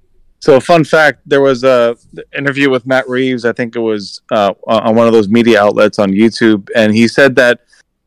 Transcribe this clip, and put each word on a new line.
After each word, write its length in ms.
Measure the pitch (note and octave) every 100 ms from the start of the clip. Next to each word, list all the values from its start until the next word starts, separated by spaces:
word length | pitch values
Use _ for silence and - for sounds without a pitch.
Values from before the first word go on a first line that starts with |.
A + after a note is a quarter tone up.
| _ _ _ _
So, 200 | - C3+
fun 240 | - E3+ D3
fact: 340 | D#3+ D3+ - -
there 160 | C#3+
was 240 | C#3 B2 C3
a 320 | B2+ A#2 A#2+ _ - -
interview 360 | - C#3+ C3+ C#3
with 160 | C3 C3
Matt 240 | C3 B2+
Reeves, 340 | B2+ C3 B2
I 80 | A#2
think 240 | A2+ A#2 A#2
it 40 |
was, 420 | A2 G#2+ G2 - -
uh, 220 | A2+ G2+ - -
on 280 | A2+ A#2 A2+
one 100 | A#2
of 60 |
those 160 | A2+ G2
media 340 | A#2 A#2 G#2+
outlets 380 | G#2 A2 G#2 -
on 120 | G2
YouTube, 580 | G2 A2+ - A#2 G#2+ G2
and 200 | A#2+ A2 A2
he 140 | A#2
said 260 | - C#3 B2+
that, 240 | B2 A#2+ _ _ _ _